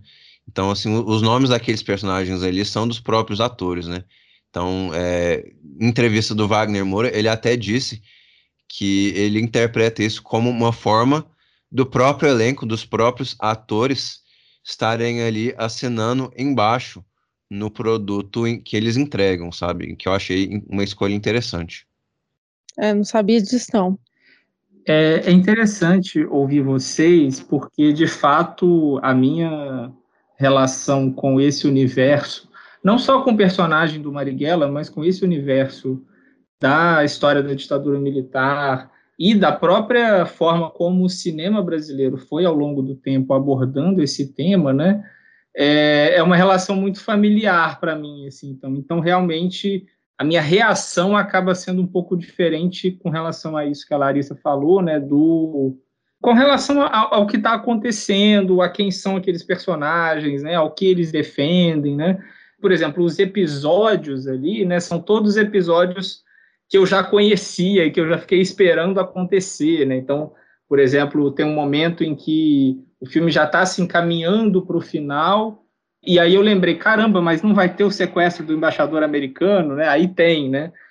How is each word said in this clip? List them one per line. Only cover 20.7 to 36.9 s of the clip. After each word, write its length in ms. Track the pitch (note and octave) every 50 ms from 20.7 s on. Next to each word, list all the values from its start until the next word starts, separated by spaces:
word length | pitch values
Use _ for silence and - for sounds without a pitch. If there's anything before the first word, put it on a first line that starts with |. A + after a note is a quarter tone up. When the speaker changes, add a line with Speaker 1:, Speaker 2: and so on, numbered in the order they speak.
| - G2+ G2+
Speaker 1:
escolha 300 | G2 - - G2 G2+ G2+
interessante. 720 | G#2 G#2 G#2+ G#2+ A#2+ A#2+ - - E2+ E2+ E2 - - _ _ _ _ _ _ _ _ _ _ _ _ _ _ _ _ _ - _
Speaker 2:
É, 160 | - G#3 G#3+
não 120 | G#3 G#3 G#3
sabia 360 | - - A3+ G#3 F#3+ A3+ A#3
disso, 300 | G3 - B3+ A#3+ - -
não. 280 | - G#3+ F#3 F#3 G3 - _ _ _ _ _ _ _ _ _ _ _ _ _ _ _ _ _
Speaker 3:
É, 360 | - D#3 D#3 D#3 D#3 D#3+ - -
é 60 | F3+
interessante 920 | F3+ F3+ F3+ G#3 G#3+ A3+ A3+ G#3 - - E3+ E3 F#3 F#3+ F3+ - - D#3+ D3+
ouvir 360 | - D#3+ C#3 C#3 C3+ C#3+ D3
vocês, 800 | C3+ C3+ C3+ B2+ C3 - - - D#3 E3+ F3 E3+ D3 C3 C3 -
porque, 540 | - - D3+ C#3 - - _ - D3+ D3+ D3
de 140 | D#3 D#3+
fato, 920 | - - - - C#3+ C#3+ D#3+ F3 E3+ - - F#3+ F3 F3 E3 D#3 D3 C3+ C3 -
a 100 | C3 C3
minha 800 | B2+ C3 C#3 D#3 E3 E3 E3 D#3 D3+ C#3+ C#3 C3 B2+ A#2 B2 - _ _ _ _ _ _ _ _
relação 760 | _ C3+ C3+ C3+ C3 C3 C3 C3 - - - C#3 C#3 C3+ C3
com 280 | C3 - - C#3 C3+ C3+
esse 280 | C#3 C#3+ C#3 - -
universo, 840 | D3 C3+ C3+ C3 B2 - C3+ B2+ C3+ D3 - - - - - - _ _ - - - - _ -
não 140 | F#3+ A3+
só 240 | C4 - - C4+ C4
com 100 | C4 C4
o 60 | A3+
personagem 640 | G#3 G3+ F3+ F3+ - F3 D#3+ D3+ D#3 E3 D3+ D#3 D3+
do 100 | D3 D3
Marighella, 560 | C#3 C#3+ C#3 C#3+ C3 C3+ C#3+ D#3 F3+ F3 C#3+
mas 220 | - C#3 D3 D3+ -
com 160 | - D3+ D3+
esse 180 | F3 F#3 F#3 G3+
universo 800 | F3+ E3+ C#3+ C#3 C#3 C3 C3+ C3 C3+ - - - C3 C3 C3 - _ _ _ _ _ _ _ _ _ _
da 460 | _ - C3 C#3+ D#3 E3+ F3